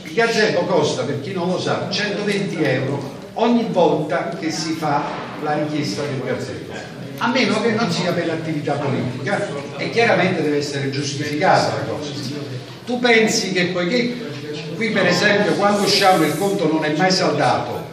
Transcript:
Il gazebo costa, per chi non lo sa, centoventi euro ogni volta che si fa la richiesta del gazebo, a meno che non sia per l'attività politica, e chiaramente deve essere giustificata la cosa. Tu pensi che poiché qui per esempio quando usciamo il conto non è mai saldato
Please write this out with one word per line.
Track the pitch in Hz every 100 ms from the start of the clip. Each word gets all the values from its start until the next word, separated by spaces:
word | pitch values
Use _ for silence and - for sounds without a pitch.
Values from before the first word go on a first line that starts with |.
Il | -
gazebo | 165 226 214 214 175
costa, | 165 180 147 -
per | - -
chi | -
non | 185 175
lo | 175
sa, | 143 120 -
centoventi | - 202 202 208 196 165 165
euro | 143 127 131 - - - - -
ogni | 240 233 185
volta | 180 160 151 151 170 170 -
che | 156
si | 156 160
fa | 156 156 143 - - - -
la | 151
richiesta | 151 151 151 139 123
del | 143 131
gazebo, | - - - - - - - - - -
a | 233
meno | 254 208 202
che | 220
non | 214 170
sia | 170 180
per | 170 160
l'attività | 160 165 147 143
politica, | 143 139 123 120 120 151 196 202 143 - -
e | 175
chiaramente | 214 233 180 185 165
deve | 147 147
essere | 135 139 135
giustificata | 131 147 135 147 147 185 - - 110
la | -
cosa. | 104 - - - 147 - - - - -
Tu | 247
pensi | 247 226 214 - 190
che | 180 175
poiché | 180 175 240 - - - - 151 160 - 170
qui | 220
per | 202 180
esempio | 180 202 202 -
quando | 151 202 202
usciamo | 196 190 196 175 151
il | 160
conto | 196 180 160
non | 156
è | 151 151
mai | 185
saldato | - 170 143 127 120 120 101 -